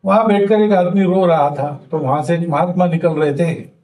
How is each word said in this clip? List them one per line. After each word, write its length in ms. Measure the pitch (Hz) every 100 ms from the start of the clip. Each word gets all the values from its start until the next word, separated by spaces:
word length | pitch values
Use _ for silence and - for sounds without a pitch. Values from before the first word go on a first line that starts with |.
वहां 240 | 190 202 220
बैठकर 340 | 202 202 214
एक 100 | 208
आदमी 320 | 196 180 196
रो 220 | 185 190 180
रहा 240 | 160 143
था, 220 | 143 143 143 -
तो 60 | 156
वहां 260 | 135 147
से 100 | 151
एक 140 | 170 170
महात्मा 380 | 147 175 175 180
निकल 280 | 165 175
रहे 200 | 151 151 143
थे। 420 | 165 - - _